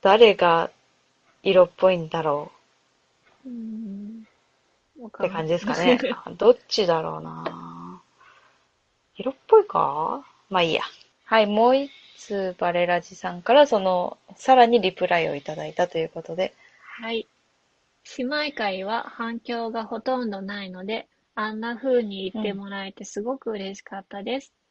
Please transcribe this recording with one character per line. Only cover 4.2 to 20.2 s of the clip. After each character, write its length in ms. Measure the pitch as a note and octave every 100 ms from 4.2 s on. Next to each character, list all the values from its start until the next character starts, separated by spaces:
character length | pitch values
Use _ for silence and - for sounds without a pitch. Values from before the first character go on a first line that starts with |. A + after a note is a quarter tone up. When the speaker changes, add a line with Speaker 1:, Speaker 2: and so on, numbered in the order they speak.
| A3 _ _ _ _ _ _ D#4
Speaker 2:
わ 100 | A3+
か 180 | - -
ん 40 |
な 100 | F#3+
い。 40 | D#3
Speaker 1:
っ 20 |
て 0 |
感 0 |
じ 60 |
で 60 | F3
す 60 | G3+
か 120 | -
ね。 220 | F3+ B3 B3+
Speaker 2:
<laughs> 120 | E3 -
Speaker 1:
あ、 60 |
ど 200 | E3+ G#3
っ 60 | B3 _
ち 180 | - F#3
だ 140 | E3
ろ 180 | D#3+ D#3
う 20 |
な。 800 | D#3+ D#3+ E3 E3+ E3+ E3+ F3 F#3 _ _ - _ _ _ _ _ _ _ _ -
色 160 | G#3
っ 40 | C4+ _
ぽ 120 | A4
い 80 | G#4
か？ 580 | - D3 D3 D#3+ C#4 C#4 _ _
ま 100 | F#3
あ 20 |
い 100 | E3+
い 20 |
や。 100 | - - - _ _ -
は 160 | A3
い、 60 | G#3
も 220 | G#3 A#3+
う 60 | C4+
一 160 | C#4 - - -
通 380 | - G3+ F#3+ F3+
バ 120 | F3+
レ 140 | F3 F3
ラ 160 | F3
ジ 140 | F3+ F#3
さ 160 | F3+
ん 100 | F3
か 120 | F3
ら、 120 | C4 C#4+
そ 140 | G#3+
の、 380 | F#3+ F3+ F3 - _ -
さ 200 | - C4
ら 100 | A#3
に 160 | A#3+
リ 100 | F#3
プ 140 | F#3 F#3
ラ 120 | F3
イ 80 | D#3+
を 60 | D3
い 60 |
た 140 | C#3 D#3
だ 100 | D3+
い 60 |
た 140 | D3+ F3+
と 100 | E3
い 60 |
う 60 | D#3+
こ 120 | E3+
と 140 | E3 E3
で。 180 | F#3 _ - _ - -
Speaker 2:
は 100 | A3+
い。 160 | A#3 - _ _ _ _ _ _ _ - -
姉 60 |
妹 280 | B3+ D4+ D4+ C#4+
会 280 | G#3 F#3+
は 200 | F#3+ A#3
反 360 | - - A3+ A#3
響 320 | - A#3+ A3+
が 140 | A3+ A3
ほ 140 | A3+
と 240 | B3+ B3+